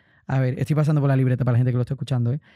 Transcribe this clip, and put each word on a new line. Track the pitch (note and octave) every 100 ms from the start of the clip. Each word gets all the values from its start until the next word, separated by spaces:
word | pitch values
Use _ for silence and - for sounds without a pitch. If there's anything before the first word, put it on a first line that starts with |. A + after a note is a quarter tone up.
| _ _ -
A | C3+
ver, | B2+ -
estoy | - D3+
pasando | D3+ D3+
por | C#3
la | C3
libreta | B2+ B2+
para | B2+
la | A#2
gente | B2+
que | B2
lo |
esté | A#2+ C#3
escuchando, | B2 B2+ A#2
¿eh? | D3 -